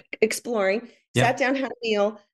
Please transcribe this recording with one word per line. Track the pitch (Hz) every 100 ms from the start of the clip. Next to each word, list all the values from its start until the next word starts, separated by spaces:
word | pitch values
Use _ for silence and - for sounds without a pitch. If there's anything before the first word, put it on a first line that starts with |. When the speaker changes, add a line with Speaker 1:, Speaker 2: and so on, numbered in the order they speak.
| - -
Speaker 1:
exploring, | 220 - 240 226 190 208 240 _ _
Speaker 2:
Yeah. | 233
Speaker 1:
sat | 233 254
down, | 254 269
had | 269
a | -
meal, | 233 208 208 214 _